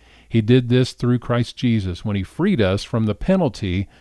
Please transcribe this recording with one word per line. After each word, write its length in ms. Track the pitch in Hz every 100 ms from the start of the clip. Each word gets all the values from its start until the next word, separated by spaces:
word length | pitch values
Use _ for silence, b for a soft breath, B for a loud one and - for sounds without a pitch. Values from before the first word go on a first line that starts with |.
| b b b
He 120 | 113
did 280 | 107 127 120
this 240 | 127 127
through 280 | - 120 123
Christ 360 | - 120 123 -
Jesus 480 | 123 113 92 85
when 100 | 110
he 80 | 101
freed 360 | 90 - 196 160
us 240 | 95 98
from 220 | - 117 107
the 80 |
penalty 760 | 104 - 190 147 - 98 90 95 b